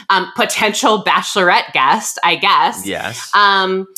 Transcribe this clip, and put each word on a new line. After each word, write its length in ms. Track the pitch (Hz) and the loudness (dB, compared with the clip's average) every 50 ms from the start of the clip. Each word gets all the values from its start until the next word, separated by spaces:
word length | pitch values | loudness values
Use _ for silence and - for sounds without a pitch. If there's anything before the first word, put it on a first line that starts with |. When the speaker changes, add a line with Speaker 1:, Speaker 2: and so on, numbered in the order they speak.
| - - | -2 0
Speaker 1:
Um, 240 | 196 185 180 175 - | 0 0 0 -2 -4
potential 720 | - 220 - - - 226 214 208 - - 254 214 208 - | -4 -4 -2 -2 -2 -2 -2 0 0 0 2 2 0 0
bachelorette 680 | 185 156 180 190 - - 208 185 175 190 240 277 - - | 0 0 0 -2 -2 -2 0 2 4 4 2 0 0 -2
guest, 460 | 151 131 139 170 220 - - - - - | 0 2 2 2 0 -2 -6 -6 -2 0
I 120 | 175 170 | 0 0
guess. 500 | - - 196 180 147 160 190 - - 95 | 2 2 2 2 4 2 2 -2 -4 -8
Speaker 2:
Yes. 440 | 98 90 82 - 101 120 - - - - | -8 -6 -6 -6 -8 -8 -10 -8 -2 0
Speaker 1:
Um, 520 | 202 208 202 196 196 190 185 185 190 190 190 - | 2 4 4 2 2 0 0 -2 -4 -4 -6 -10